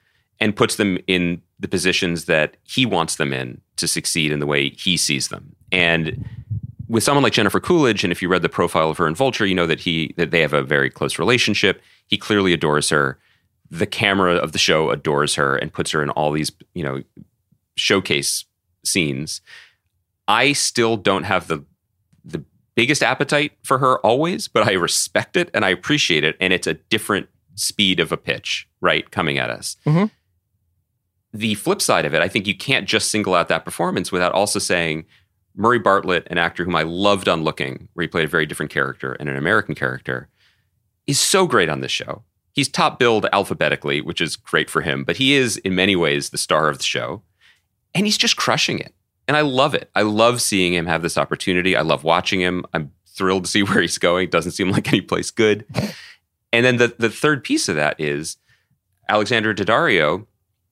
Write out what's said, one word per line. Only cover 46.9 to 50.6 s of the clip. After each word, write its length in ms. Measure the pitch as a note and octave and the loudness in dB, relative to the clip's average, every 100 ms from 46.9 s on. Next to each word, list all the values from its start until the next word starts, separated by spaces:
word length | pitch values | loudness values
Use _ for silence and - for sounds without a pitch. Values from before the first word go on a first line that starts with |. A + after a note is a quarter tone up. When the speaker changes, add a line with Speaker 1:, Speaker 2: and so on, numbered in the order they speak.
| B1+ A#1+ F#2 - _ _ _ _ _ _ E3+ | -4 -6 -10 -16 _ _ _ _ _ _ -2
Speaker 1:
And 100 | G#3 | 0
he's 120 | - | 0
just 180 | A#3 - | 0 0
crushing 420 | - A2+ - - | 0 0 0 -4
it. 120 | - - _ _ - | -8 -16 _ _ 0
And 80 | D3+ | 2
I 40 | |
love 340 | D3+ B2+ D3 | 2 2 2
it. 160 | - - | 0 -2
I 80 | G2 | 0
love 380 | G#2+ G#2+ A#2 B2 | 0 4 4 4
seeing 300 | - G2 | 0 2